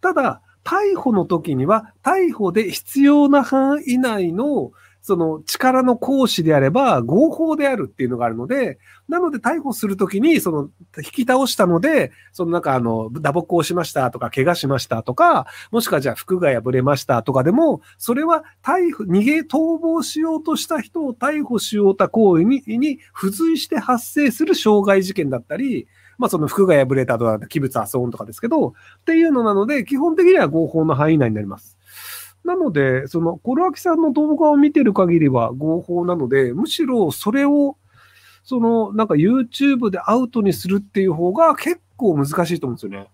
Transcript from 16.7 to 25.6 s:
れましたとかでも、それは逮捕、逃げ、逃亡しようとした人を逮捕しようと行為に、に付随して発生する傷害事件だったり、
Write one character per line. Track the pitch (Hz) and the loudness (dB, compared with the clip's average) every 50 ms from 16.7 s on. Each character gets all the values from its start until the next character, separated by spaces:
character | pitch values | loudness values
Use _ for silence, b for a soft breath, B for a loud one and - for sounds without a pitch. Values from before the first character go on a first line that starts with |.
れ | 123 131 | -2 0
ま | 127 139 143 135 | 2 2 0 0
し | - | 0
た | - 135 117 | -2 -2 -2
と | - - | 0 0
か | 131 131 | 0 0
で | 127 156 | 2 2
も、 | 190 269 339 311 214 - b b b | 2 2 2 2 0 -2 b b b
そ | b - - | b -6 -4
れ | 240 262 311 | -2 -2 0
は | 330 330 311 320 B B B | 0 0 0 -2 B B B
逮 | _ - 311 381 359 339 - | _ -2 0 0 0 0 -2
捕、 | - 220 | -6 -4
逃 | 185 170 196 208 | 0 0 2 2
げ、 | 262 302 320 | 2 0 -2
逃 | - - - 294 320 330 330 311 | -2 -2 -2 0 0 0 -2 -2
亡 | 330 320 330 330 | -2 -2 -2 -2
し | 269 - - 302 | -4 -4 -4 -4
よ | 311 330 320 | -2 -2 -2
う | 311 | -4
と | 311 339 311 | -2 -4 -4
し | - - | -4 -4
た | - 330 302 | -4 -6 -6
人 | 214 - _ 339 311 | -6 -8 _ -6 -6
を | 269 233 | -6 -6
逮 | _ 240 277 302 302 | _ -4 -4 -2 -4
捕 | 294 - 247 202 | -4 -4 -4 -4
し | - - - | -4 -4 -2
よ | 208 202 196 | 2 2 2
う | 196 | 4
と | - 190 - | 2 0 0
行 | - 220 220 196 175 | 2 4 4 4 6
為 | 165 175 | 4 4
に、 | 220 277 269 - | 2 2 0 -2
に | - 220 233 277 311 269 b b b b - | -4 -4 -2 -2 -2 -4 b b b b -6
付 | - 190 202 | -6 -6 -2
随 | 196 330 330 330 | 0 0 0 0
し | 285 - - | -2 -2 -4
て | 330 269 | -4 -4
発 | - - 254 233 - - | -2 -2 -2 -2 -4 -4
生 | - 294 294 269 | -2 0 0 0
す | 226 - 311 | 0 0 0
る | 339 381 | 0 0
傷 | - - 220 208 208 196 | 0 2 4 4 4 4
害 | 180 196 196 | 4 2 2
事 | 190 185 196 | 2 -2 -4
件 | - 160 139 | -4 -4 -4
だ | 131 120 | -4 -6
っ | |
た | - _ - | -6 _ -8
り、 | - | -6